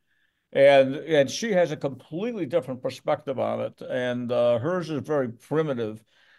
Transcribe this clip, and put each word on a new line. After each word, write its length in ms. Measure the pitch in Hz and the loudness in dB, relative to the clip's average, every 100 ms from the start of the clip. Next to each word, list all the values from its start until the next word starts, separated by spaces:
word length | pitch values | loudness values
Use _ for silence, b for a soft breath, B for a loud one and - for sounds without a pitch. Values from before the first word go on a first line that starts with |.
| _ _ _ _ _ | _ _ _ _ _
And, 400 | 139 139 139 131 | 4 8 8 6
and 380 | 147 143 151 131 | 0 2 2 2
she 220 | - 226 | -2 0
has 180 | 180 160 | 2 2
a 60 | 151 | -2
completely 680 | 139 127 - 160 233 220 139 | -6 -8 -12 -8 -6 -6 -4
different 380 | 254 - 120 | -2 -4 -6
perspective 560 | 131 - - 147 - 117 | -8 -6 -4 -4 -4 -4
on 220 | 110 113 | -4 -4
it. 200 | 117 - | -6 -10
And, 500 | - 127 123 123 120 | -8 -4 -4 -4 -2
uh, 280 | 120 120 117 | 0 2 2
hers 320 | 151 180 156 | 0 -4 -4
is 100 | 143 | -6
very 280 | 139 147 123 | -2 -2 -2
primitive, 760 | 117 - 151 156 120 107 110 b b b | -8 -4 -2 -2 -4 -6 -10 b b b